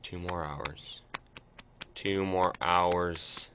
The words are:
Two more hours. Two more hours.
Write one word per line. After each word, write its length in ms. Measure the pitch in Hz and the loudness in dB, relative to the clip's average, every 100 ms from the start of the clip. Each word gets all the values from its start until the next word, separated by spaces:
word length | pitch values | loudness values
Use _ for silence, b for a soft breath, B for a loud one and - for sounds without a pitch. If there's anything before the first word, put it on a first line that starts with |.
Two 160 | - 90 | -10 -8
more 240 | 87 87 | -4 -2
hours. 580 | 80 71 - - - - - - - - - - - - - | -2 -4 -8 -10 -14 -16 -14 -16 -14 -20 -20 -20 -20 -18 -16
Two 280 | - 98 98 | -6 -2 0
more 300 | 95 92 92 - | 2 4 2 2
hours. 880 | - 90 90 87 87 82 - - - | 4 6 6 4 2 -2 -8 -10 -12